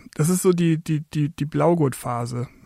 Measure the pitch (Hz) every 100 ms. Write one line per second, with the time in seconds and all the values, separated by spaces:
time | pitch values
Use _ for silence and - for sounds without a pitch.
0 | - - 151 185 190 175 170 160 - 156
1 | 156 156 143 - 151 143 151 175 139 -
2 | 127 120 120 123 123 -